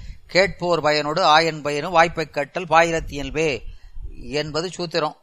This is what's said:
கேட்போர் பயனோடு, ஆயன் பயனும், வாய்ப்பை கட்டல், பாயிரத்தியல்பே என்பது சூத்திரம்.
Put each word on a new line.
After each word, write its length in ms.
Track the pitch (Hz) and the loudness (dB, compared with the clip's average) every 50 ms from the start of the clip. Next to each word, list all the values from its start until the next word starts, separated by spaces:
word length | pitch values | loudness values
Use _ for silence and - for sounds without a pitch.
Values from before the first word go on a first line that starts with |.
| - - - - - | -12 -14 -14 -16 -16
கேட்போர் 540 | - - 175 196 185 160 - 170 175 170 156 | 0 2 2 2 2 0 -4 0 0 0 2
பயனோடு, 400 | 147 151 151 151 147 147 156 180 185 | 2 2 2 2 0 0 0 2 4
ஆயன் 380 | 156 151 160 165 160 156 151 | 6 6 6 4 2 -2 -4
பயனும், 300 | 139 147 147 143 151 185 | -4 -4 -4 -2 -4 2
வாய்ப்பை 340 | 175 160 170 170 - 165 156 - | 4 4 4 4 2 -4 -6 -4
கட்டல், 380 | - 147 143 - - 175 185 | -4 -6 -6 -4 -6 -8 -2
பாயிரத்தியல்பே 840 | 156 156 165 170 170 165 160 - - 139 143 139 135 - 151 160 156 127 - - - - - - - - - - - - - 120 120 | 2 4 4 4 4 2 -2 -4 -6 -8 -8 -8 -4 -2 -2 0 0 -2 -4 -6 -12 -14 -16 -18 -16 -14 -12 -12 -12 -14 -14 -12 -6
என்பது 360 | 127 147 151 156 143 156 175 190 | -4 -4 -4 -4 -4 -4 -6 -6
சூத்திரம். 460 | - - 175 165 175 165 151 151 - - | -6 -8 -8 -4 -2 -2 -2 -2 -4 -8